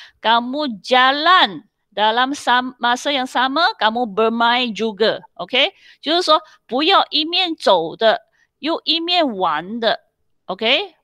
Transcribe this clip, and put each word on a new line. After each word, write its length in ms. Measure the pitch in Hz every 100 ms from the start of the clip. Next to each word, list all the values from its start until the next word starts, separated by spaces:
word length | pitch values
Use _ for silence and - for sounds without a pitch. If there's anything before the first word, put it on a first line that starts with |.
| - _
kamu 640 | 214 233 247 285 302 196
jalan, 800 | - 254 262 285 320 370 247 156 - _ _
dalam 400 | 202 214 233 262
sam-, 400 | 285 - 247 254 -
masa 320 | 240 247 285
yang 160 | 285 254
sama 320 | 262 262 285 359 440
kamu 320 | 214 233 240
bermain 640 | 190 226 233 233 240 247
juga. 480 | 190 226 196 220 - - -
Okey? 320 | 180 247 330 - - _
就 160 | - 339
是 40 | -
说 160 | 311 - _ -
不 160 | 247
要 240 | 320 349 -
一 140 | 294
面 300 | 311 359 359
走 400 | 320 233 185 160
的， 320 | 180 220 - _ _ _ _
又 240 | 277 330
一 160 | 277 330
面 240 | 339 359
玩 560 | 294 196 175 151 175 233
的。 220 | 220 - _ _ _ _ -
Okey? 480 | 190 226 294 392 _